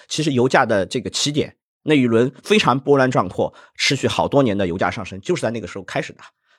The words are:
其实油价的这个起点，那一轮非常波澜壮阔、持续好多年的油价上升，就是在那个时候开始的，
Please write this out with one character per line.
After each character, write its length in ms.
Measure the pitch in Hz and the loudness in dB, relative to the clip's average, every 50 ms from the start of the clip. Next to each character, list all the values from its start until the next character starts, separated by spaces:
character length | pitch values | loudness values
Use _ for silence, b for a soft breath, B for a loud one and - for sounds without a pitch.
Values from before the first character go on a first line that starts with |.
| b b | b b
其 120 | - - | -6 -4
实 120 | 151 160 139 | -2 0 0
油 160 | 123 120 135 | 2 2 4
价 160 | - 165 131 | 4 2 2
的 200 | 110 113 101 92 | 4 2 0 0
这 140 | 90 - 131 | -2 -4 -6
个 100 | 101 92 | -6 -6
起 220 | - - - 143 | -6 -4 -4 -2
点， 240 | 147 151 - - - _ _ _ _ _ _ | -2 -4 -4 -4 -8 _ _ _ _ _ _
那 100 | - 156 | 2 2
一 120 | 143 127 | 4 4
轮 240 | 120 113 113 120 135 - - _ | 4 4 4 2 2 -2 -8 _
非 160 | - 202 214 | 0 2 2
常 180 | - - 123 139 | 4 2 2 0
波 200 | 139 139 143 139 | 2 2 4 4
澜 120 | 131 127 | 4 2
壮 180 | 127 143 107 90 | 2 0 -2 -2
阔、 240 | - - 104 - b b b b b | -2 -4 -4 -4 b b b b b
持 200 | - - - 147 | -4 -2 -2 -2
续 100 | 131 - 120 | 0 0 -2
好 200 | - - 82 87 | 0 0 -2 2
多 160 | - 143 139 | 2 2 2
年 140 | 120 98 101 | 2 2 0
的 100 | 98 87 | -2 -2
油 100 | 82 95 | -2 -2
价 140 | - 90 | -2 -4
上 140 | 87 - 98 | -4 -6 -12
升， 140 | - 98 95 | -12 -14 -14
就 120 | - - 180 | -6 -6 -4
是 80 | 143 | -2
在 100 | 127 113 | -2 -4
那 100 | 117 117 | -6 -6
个 60 | 104 87 | -10 -10
时 100 | - 101 | -12 -14
候 60 | 92 | -14
开 160 | - - 139 | -8 -6 -6
始 100 | - - - | -6 -8 -14
的， 60 | _ - - _ _ _ _ _ | _ -20 -20 _ _ _ _ _